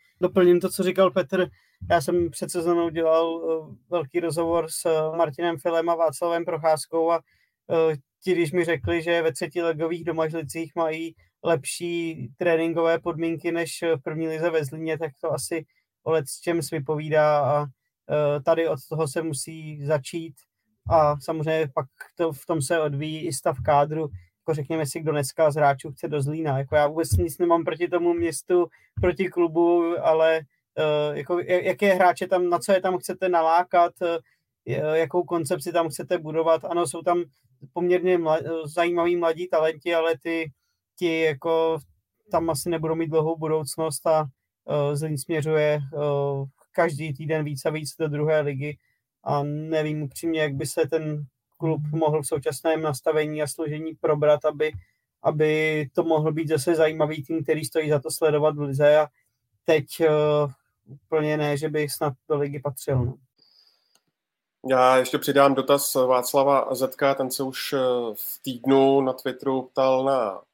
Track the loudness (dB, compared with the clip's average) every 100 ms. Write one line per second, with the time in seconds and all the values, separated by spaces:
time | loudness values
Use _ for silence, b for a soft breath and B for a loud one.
0 | _ _ 0 4 6 4 2 -2 0 2
1 | 2 2 0 -2 -2 b b b 0 0
2 | 2 0 -2 -4 -6 -2 0 0 0 0
3 | 2 4 2 -2 -4 -4 -6 -18 _ -4
4 | -2 -2 -2 -2 0 0 -2 -4 0 0
5 | 0 0 -2 0 -4 -2 -2 0 0 0
6 | 0 0 -2 -2 -2 -2 0 0 -2 0
7 | 0 0 -4 _ _ _ -2 2 2 0
8 | _ _ -2 0 0 0 0 -2 -2 -2
9 | 0 0 0 -2 -6 -2 -2 -2 -4 -4
10 | -4 -2 -2 -4 -8 -8 -8 -2 -2 -2
11 | -8 -12 _ _ -2 -2 -2 -8 -6 -4
12 | -6 -8 -12 -2 2 2 2 0 0 0
13 | -2 -4 -4 -4 -4 -4 -4 -4 -2 -2
14 | -4 -6 -4 -2 0 0 -2 -6 -6 -4
15 | -6 -6 -6 -4 -4 -6 -8 _ _ _
16 | -2 -2 -2 -6 -2 -2 -2 -6 -4 -4
17 | 0 2 4 4 2 0 -2 -10 _ _
18 | -4 0 2 0 2 2 0 -2 -6 -4
19 | -2 -4 -4 -6 -10 -12 -12 -10 -2 -2
20 | -4 -10 -10 -16 _ _ _ _ 2 4
21 | 4 2 -4 -4 0 0 0 -4 -6 -10
22 | -14 -4 -4 -4 -4 -2 0 0 0 -2
23 | -6 -6 -8 -4 -4 -2 2 4 4 -2
24 | -6 B B _ -4 -4 -4 -4 -4 -4
25 | -2 -2 -2 2 2 4 4 2 -6 -10
26 | -6 -2 -2 -2 -2 -2 0 2 2 0
27 | -2 0 -2 0 2 2 2 -2 -2 0
28 | 2 2 -2 -4 0 2 2 b b -2
29 | 0 0 -2 0 0 4 4 4 2 0
30 | 2 4 4 2 -4 _ _ -2 0 0
31 | -2 -4 -4 -4 0 0 0 2 2 4
32 | 4 2 0 0 2 0 2 2 2 -2
33 | -6 -4 0 2 4 2 4 4 2 0
34 | -2 -2 -6 _ _ _ -8 -4 0 0
35 | 0 -2 -2 -4 -2 -4 -2 -2 -2 -6
36 | -4 -4 -2 -2 2 0 0 -2 -2 -2
37 | -2 -2 -4 _ _ _ -12 -4 0 2
38 | 2 2 2 0 -2 -6 -4 -2 0 0
39 | 0 2 0 -2 -2 0 0 0 -2 0
40 | 2 -2 -4 -4 -6 -12 _ _ _ -4
41 | -2 0 0 -2 0 2 2 -2 -8 _
42 | _ _ _ -2 0 -2 -4 -2 -2 -2
43 | 0 0 0 -2 -2 -2 -2 -4 -4 -2
44 | 2 2 0 -8 _ _ -4 -2 0 -2
45 | -4 -4 -2 -2 0 2 2 0 -4 -4
46 | -2 0 0 -4 -8 -14 _ 0 0 -2
47 | -6 -6 -4 -2 -4 -4 -4 -4 -6 -6
48 | -4 -2 0 2 0 -4 -8 -10 _ _
49 | _ _ -4 -2 -2 -6 -4 -2 -2 -4
50 | -6 -6 -4 -2 -2 -2 -4 -2 0 -2
51 | -2 -6 -8 _ _ _ -2 -2 -2 0
52 | 0 0 -2 -4 -4 -2 0 0 -2 -2
53 | 0 0 0 -2 -4 -4 -6 -6 -8 -2
54 | 0 2 4 4 2 0 -2 -4 B B
55 | _ _ -2 2 2 2 2 0 -2 -2
56 | 2 2 2 -2 0 0 2 4 2 2
57 | -2 -2 -6 -4 -2 -2 -2 -2 0 0
58 | -2 0 2 4 2 0 -2 4 6 6
59 | 4 _ _ _ _ _ 2 2 0 0
60 | 4 4 4 2 0 -4 _ _ -20 -20
61 | _ 0 0 0 0 -2 -2 -2 -4 -2
62 | -4 -4 -4 -2 -2 -4 -8 -8 -2 0
63 | -2 -6 _ _ b b b b b b
64 | _ _ _ _ _ _ 0 4 6 6
65 | 2 -2 2 6 6 4 2 2 2 2
66 | 2 2 2 2 4 4 2 -2 -4 0
67 | 0 2 -2 -4 -6 -6 -4 -2 0 0
68 | -4 -8 -12 -10 -10 -4 4 6 6 4
69 | 2 -2 -6 -4 -4 -4 -2 0 2 2
70 | 2 0 -2 -6 -14